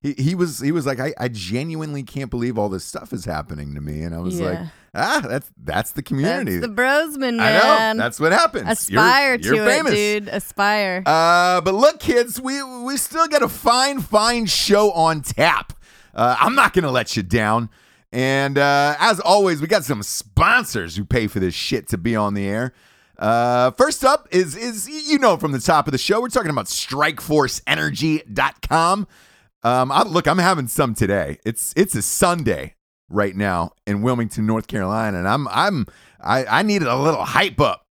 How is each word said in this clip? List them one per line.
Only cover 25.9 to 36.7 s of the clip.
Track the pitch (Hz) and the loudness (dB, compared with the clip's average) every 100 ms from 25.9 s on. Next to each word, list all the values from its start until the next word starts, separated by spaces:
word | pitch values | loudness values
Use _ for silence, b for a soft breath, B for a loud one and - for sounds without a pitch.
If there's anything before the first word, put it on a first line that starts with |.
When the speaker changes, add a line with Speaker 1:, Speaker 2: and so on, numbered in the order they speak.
Speaker 1:
the | 131 | 0
show, | - 208 | 2 0
we're | 247 | 0
talking | 247 175 | -2 -2
about | 139 95 | -4 -4
strike | - - 135 151 156 | -8 -6 -2 -2 -2
force | - 151 131 - - | 0 2 2 -2 -4
energy | 151 156 135 156 156 - | -2 -2 -2 0 0 -2
dot | 107 139 - | -2 -2 -2
com. | - 160 165 196 196 b b b b _ | -2 0 2 0 -4 b b b b _
Um, | 117 127 127 | 0 0 2
I, | 139 | 2
look, | - 165 147 | 2 0 2
I'm | 180 | 2
having | 175 175 120 | 2 2 -2
some | - 135 | 0 0
today. | 107 101 98 71 73 110 | 0 0 0 -2 -6 -8
It's, | 113 - - | -6 -4 0
it's | 202 113 | 0 0
a | |
Sunday | - - 180 175 120 80 67 _ _ _ _ | -4 0 0 2 -2 -2 -6 _ _ _ _
right | 101 101 95 | -2 -2 -2
now | 101 87 85 _ - | -2 0 -2 _ -4
in | 101 | -2
Wilmington, | 117 123 113 - 107 | 0 0 -2 -2 -2
North | 113 - | -2 -4
Carolina, | 110 95 110 107 92 | -4 -2 -2 -2 -2
and | 92 | -2
I'm, | 127 135 | -2 -2
I'm, | 101 190 175 107 b b b | -2 0 -2 -6 b b b
I, | - 127 117 | -2 -2 2
I | 120 | 0
needed | 208 | 2